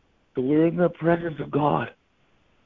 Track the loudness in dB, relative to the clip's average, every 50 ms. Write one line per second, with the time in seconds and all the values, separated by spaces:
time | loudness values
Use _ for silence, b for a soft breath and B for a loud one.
0 | _ _ _ _ _ _ _ -4 -2 0 2 2 2 2 2 2 0 0 0 0
1 | 0 0 0 0 -2 -6 -8 -8 -10 -4 -2 0 2 2 0 0 -4 -6 -10 _
2 | _ _ _ _ _ _ _ _ _ _ _ _ _